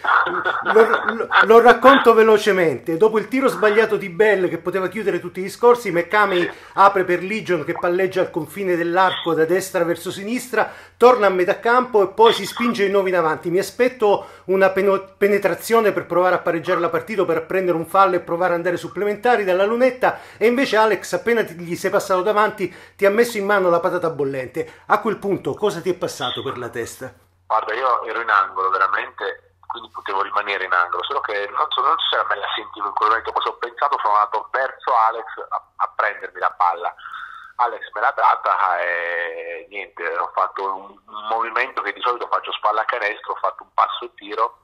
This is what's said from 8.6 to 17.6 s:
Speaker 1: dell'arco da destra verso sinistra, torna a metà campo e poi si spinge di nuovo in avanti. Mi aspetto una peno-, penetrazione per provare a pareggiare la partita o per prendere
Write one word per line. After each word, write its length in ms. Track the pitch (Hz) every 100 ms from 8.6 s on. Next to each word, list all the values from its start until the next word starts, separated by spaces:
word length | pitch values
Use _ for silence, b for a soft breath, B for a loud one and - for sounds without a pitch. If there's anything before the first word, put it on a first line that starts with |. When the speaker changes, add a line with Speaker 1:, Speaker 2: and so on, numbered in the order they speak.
| 190 170
Speaker 1:
dell'arco 580 | 170 175 185 - 170
da 100 | 156
destra 380 | 160 185 185 185
verso 300 | 170 165 185
sinistra, 580 | 185 202 247 - 220 180 B B -
torna 300 | 240 240 202
a 40 |
metà 280 | 185 180 180
campo 420 | 226 247 240 214
e 140 | 190
poi 180 | 208 226
si 140 | 202 196
spinge 400 | - 240 220 196
di 60 |
nuovo 160 | 202 190
in 80 | 180
avanti. 340 | 160 151 180
Mi 80 | 180
aspetto 680 | 196 - 247 254 208 196 B B
una 260 | - 190 190
peno-, 440 | 190 196 196 190 -
penetrazione 720 | 202 202 190 170 - 226 208
per 160 | 175 -
provare 300 | 175 185 175
a 20 |
pareggiare 400 | 180 160 147 170
la 120 | 170
partita 320 | 165 - 214
o 20 |
per 200 | 170 165
prendere 320 | - 185